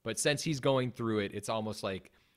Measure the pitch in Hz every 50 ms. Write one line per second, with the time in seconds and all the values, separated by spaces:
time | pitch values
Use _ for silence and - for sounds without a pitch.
0 | - 113 110 - - 156 147 135 - 160 156 135 - 143 135 131 127 123 110 -
1 | 117 113 110 107 101 98 - 104 - - 113 110 107 107 104 - - 101 95 92
2 | - - _ _ _ _ _